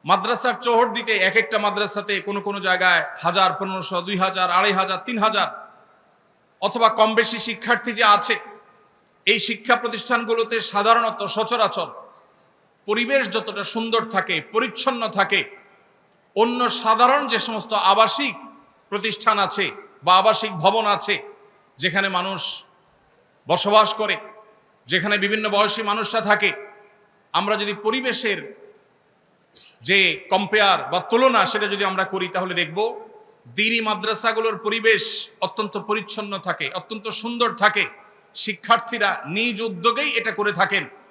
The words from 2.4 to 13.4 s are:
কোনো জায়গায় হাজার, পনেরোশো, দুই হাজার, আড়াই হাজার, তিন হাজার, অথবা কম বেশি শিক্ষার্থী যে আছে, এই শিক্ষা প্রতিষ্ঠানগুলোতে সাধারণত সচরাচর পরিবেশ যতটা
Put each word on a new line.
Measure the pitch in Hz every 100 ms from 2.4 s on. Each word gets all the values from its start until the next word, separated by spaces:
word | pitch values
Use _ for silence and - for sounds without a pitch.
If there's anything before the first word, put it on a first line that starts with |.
কোনো | 202 202
জায়গায় | 185 185 185 170 - -
হাজার, | 165 180 185
পনেরোশো, | 185 190 190 170 180
দুই | 175 190
হাজার, | 190 185 180
আড়াই | 180 202
হাজার, | 190 185 185 -
তিন | 233
হাজার, | 220 208 175 - - - _ _ _ _ _ _ _ _
অথবা | 190 233 226
কম | 220 220 220
বেশি | 214 233
শিক্ষার্থী | 233 226 - 240 247
যে | 214
আছে, | 220 208 - 214 - - _ _ _ _ _ _ -
এই | 226
শিক্ষা | - 220 247 240
প্রতিষ্ঠানগুলোতে | 233 226 - 240 226 233 226 226
সাধারণত | 202 208 208 233 226 220
সচরাচর | 202 208 220 240 208 - 151 - - _ _ _ _ _ _ _ -
পরিবেশ | 214 240 277 220
যতটা | 214